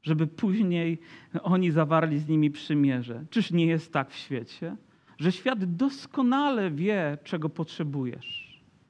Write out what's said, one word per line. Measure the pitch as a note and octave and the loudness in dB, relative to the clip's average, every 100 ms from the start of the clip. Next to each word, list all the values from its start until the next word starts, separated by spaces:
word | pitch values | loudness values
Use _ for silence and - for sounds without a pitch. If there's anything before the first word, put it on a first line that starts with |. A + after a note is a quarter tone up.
żeby | - D#3 D#3 | 0 0 0
później | D#3+ G#3+ F#3+ G3 F3 E3 E3 - - - D#3 | 0 0 2 2 2 0 -4 -8 -20 -10 -6
oni | - F#3 F3+ | 0 2 4
zawarli | D#3 D#3 D#3+ D#3+ D3 | 2 4 2 2 0
z | D3+ | 2
nimi | D#3 D3+ | 2 2
przymierze. | D3 - D3+ C#3 B2+ A#2+ A#2+ D#3 | 0 -2 2 4 2 -4 -10 -4
Czyż | A#3 G3+ | -2 2
nie | E3+ E3 | 2 4
jest | D#3+ D#3 | 2 0
tak | D3+ C3+ | -4 -4
w | - | -8
świecie? | - C3 A#2 - E3 G#3 _ _ _ - | -8 -6 -6 -10 -10 -10 _ _ _ -2
Że | D#3 | -2
świat | F3+ C4 B3+ F#3 E3+ | 0 -2 -2 -2 0
doskonale | C4+ C4+ - - B3 C4 D4 B3+ F#3+ | -2 -2 -10 0 2 2 2 0 -2
wie, | D3 F#3 G#3 D#3 D3 | 0 0 0 0 -4
czego | - F3 D#3 | -6 -4 -4
potrzebujesz. | - D#3+ - D#3 C#3+ B2+ A#2 - - - - _ _ _ | -4 -8 -4 -4 -2 -4 -6 -12 -12 -14 -20 _ _ _